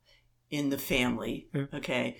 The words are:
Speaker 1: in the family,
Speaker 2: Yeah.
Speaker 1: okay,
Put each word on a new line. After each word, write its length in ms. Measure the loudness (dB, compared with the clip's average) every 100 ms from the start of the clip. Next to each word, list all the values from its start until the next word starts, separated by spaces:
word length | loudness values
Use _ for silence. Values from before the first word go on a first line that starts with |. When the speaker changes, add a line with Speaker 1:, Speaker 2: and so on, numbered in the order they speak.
| _ -20 _ _ _
Speaker 1:
in 200 | -2 0
the 80 | 0
family, 680 | 2 2 4 2 -2 -6 -4
Speaker 2:
Yeah. 120 | -4 -4
Speaker 1:
okay, 440 | -4 -2 0 0 -4